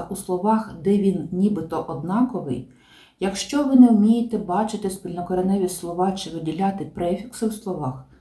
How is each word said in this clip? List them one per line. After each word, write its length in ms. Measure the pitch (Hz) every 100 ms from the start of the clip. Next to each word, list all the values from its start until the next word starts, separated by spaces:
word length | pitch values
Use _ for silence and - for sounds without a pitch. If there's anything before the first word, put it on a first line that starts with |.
| -
у 60 | 190
словах, 580 | - 180 208 220 220 -
де 140 | 196 202
він 300 | 196 170 147
нібито 520 | 180 208 190 160 160 160
однаковий, 800 | 143 165 214 254 180 147 127 - - _ - - -
якщо 440 | 190 - - 285
ви 120 | 269 262
не 120 | 247
вмієте 500 | 208 214 233 233 208
бачити 520 | 170 180 220 202 190
спільнокореневі 760 | 190 175 170 175 180 185 196 185
слова 440 | - 170 175 196
чи 180 | 190 160
виділяти 540 | 165 156 160 190 190
префікси 640 | - - 175 190 220 - 220
в 60 |
словах, 520 | 208 190 165 131 - - -